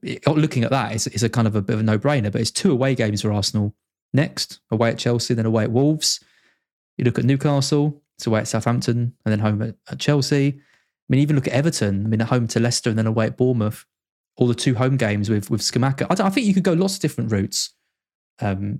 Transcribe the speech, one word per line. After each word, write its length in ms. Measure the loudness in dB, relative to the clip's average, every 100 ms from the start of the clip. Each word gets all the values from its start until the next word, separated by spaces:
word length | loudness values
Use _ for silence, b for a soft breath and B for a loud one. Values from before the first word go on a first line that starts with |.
it, 240 | -10 -4 0
looking 360 | 2 2 0
at 60 | 0
that, 220 | 0 -2
it's, 140 | -4 -6
it's 160 | -2
a 60 | 0
kind 180 | 2 2
of 80 | 2
a 60 |
bit 120 | 0 0
of 40 |
a 40 |
no-brainer, 480 | 2 2 2 0 0
but 100 | -2
it's 100 | -4
two 200 | 0 2
away 220 | 2 2
games 280 | 0 0 -2
for 80 | -2
Arsenal 420 | -2 0 -2 -2 -6 _ _ _
next, 460 | 0 0 -2 -10 -12 _
away 200 | 0 0
at 80 | 0
Chelsea, 340 | 0 0 0
then 120 | 0 0
away 180 | 0
at 80 | 2
Wolves. 480 | 2 2 2 -2 -4 b b b b b _ _ -4
You 80 | -2
look 120 | 2
at 80 | 2
Newcastle, 760 | 2 2 0 2 2 0 -2 _ -10
it's 100 | -2
away 140 | 0
at 60 | 0
Southampton, 640 | -2 0 0 0 0 -2 -4 -2
and 60 |
then 80 | 0
home 220 | 0 -2
at, 140 | -4 -8 -14
at 100 | -6
Chelsea. 480 | 0 0 2 2 0 -2
I 20 | b b b b -2
mean, 120 | 2
even 140 | 2 2
look 100 | 0
at 60 |
Everton, 520 | 0 0 0 0 0 0
I 40 |
mean, 120 | 0
at 60 | 0
home 200 | 0 0
to 120 | 0
Leicester 300 | 0 0 0
and 100 | 0
then 80 | 0
away 180 | 0 -2
at 100 | 0
Bournemouth. 480 | 0 2 -2 -4 -14 _ _ _ _ 0
All 100 | 0
the 80 | 2
two 200 | 0 0
home 200 | 0 0
games 340 | 0 0 0
with, 200 | -2 -2
with 80 | -4
Scamacca. 460 | -2 0 0 0 -2
I, 160 | 0 0
I 20 |
think 180 | 0 0
you 60 |
could 100 | 2
go 80 | 2
lots 220 | 2 0 -2
of 60 |
different 300 | -4 -4 -2
routes, 400 | -2 -2 -4 -8 _ _ _ _ _ _ -8
um, 400 | -4 -4 -4